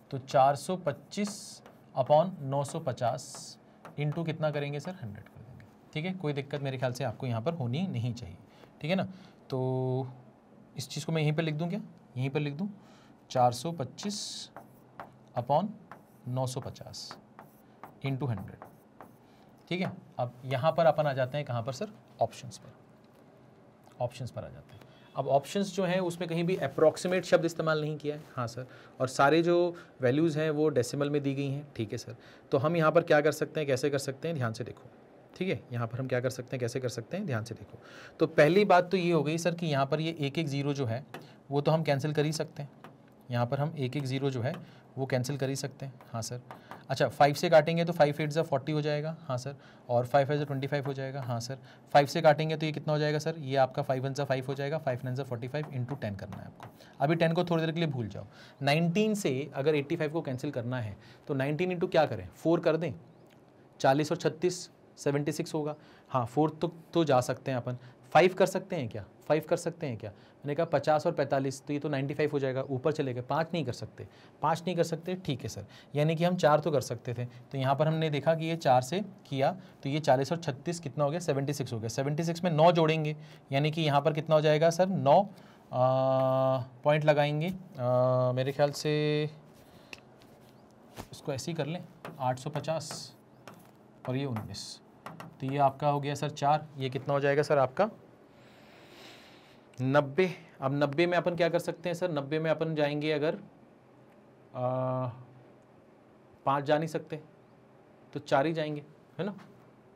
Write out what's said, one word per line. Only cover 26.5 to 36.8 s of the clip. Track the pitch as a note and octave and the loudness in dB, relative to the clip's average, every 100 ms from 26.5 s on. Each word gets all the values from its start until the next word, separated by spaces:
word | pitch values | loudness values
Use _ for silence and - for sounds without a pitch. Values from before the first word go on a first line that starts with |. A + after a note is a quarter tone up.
| F#3 | 0
अप्रॉक्सीमेट | C3+ - D#3 - F3+ F#3 | -2 4 6 6 0 0
शब्द | F3 E3+ | 4 4
इस्तेमाल | E3 E3 D#3+ D#3 | 4 -2 -2 0
नहीं | D3+ D3 | -2 -4
किया | D3 D3+ | -6 -8
है। | - - | -8 -6
हाँ | A#2+ | -6
सर, | - B2+ - - - | -8 -14 -18 -16 -4
और | C3 | 0
सारे | - C#3 D#3+ | 4 6 6
जो | E3+ F3 F3 E3+ - - | 6 4 2 -2 -14 -2
वैल्यूज़ | B2+ C#3+ E3 D3 | 2 4 2 2
हैं | D#3 | 0
वो | D3 D#3 | 2 2
डेसिमल | C3 A#2+ C#3 C#3+ | 2 0 -2 -2
में | D3 | 0
दी | C#3 | -2
गई | C3+ C#3 | -2 -2
हैं। | C#3 D3 - | -4 -8 -8
ठीक | G#2+ | -6
है | B2 | -8
सर, | - A#2 - - - | -12 -18 -20 -20 -2
तो | C#3 | 2
हम | D3+ E3+ | 2 4
यहाँ | D#3 | 4
पर | E3 | 6
क्या | E3 D3+ | 6 6
कर | D3+ | 6
सकते | C#3+ D3 D#3+ | 2 -2 -2
हैं, | C#3 | 0
कैसे | B2 D3 | 0 2
कर | C#3 | 0
सकते | C#3 B2 D#3+ | -4 -6 -6
हैं, | D#3 | -4
ध्यान | A#2 | -4
से | A2+ | -4
देखो। | - - - - - - - - | -10 -12 -20 -20 -20 -20 -14 -6
ठीक | F#3 | -4
है, | C#3 - | -4 -6
यहाँ | A#2+ A#2 | -6 -4
पर | B2 | -4
हम | C3 | -2
क्या | B2 | 0
कर | B2+ | 0
सकते | B2 A#2+ C3 | -4 -8 -4
हैं, | |
कैसे | A#2 C3+ | -4 -2